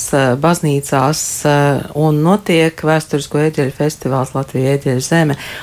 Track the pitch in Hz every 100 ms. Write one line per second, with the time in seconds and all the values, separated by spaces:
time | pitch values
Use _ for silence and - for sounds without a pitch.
0 | - 143 131 127 160 170 151 143 - 139
1 | 131 151 - - 151 143 143 131 - 147
2 | 156 151 160 208 196 165 160 - 156 160
3 | - 147 - 147 156 151 127 - 147 -
4 | 127 135 127 135 135 - 131 139 139 127
5 | - 165 156 - - -